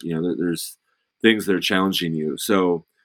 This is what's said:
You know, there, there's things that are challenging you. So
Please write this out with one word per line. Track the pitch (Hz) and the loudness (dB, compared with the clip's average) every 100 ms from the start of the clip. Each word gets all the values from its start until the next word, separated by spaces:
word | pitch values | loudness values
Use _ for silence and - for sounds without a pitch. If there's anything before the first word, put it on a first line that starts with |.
You | 82 80 | -6 -4
know, | |
there, | 87 80 | -2 -2
there's | 87 82 - - _ _ _ _ | -2 -4 -8 -14 _ _ _ _
things | 110 110 95 | 4 4 2
that | 90 | 0
are | |
challenging | - 95 95 90 87 | 0 0 0 0 -2
you. | 80 78 69 | -2 -4 -4
So | - 98 90 85 - _ | 0 2 2 0 -4 _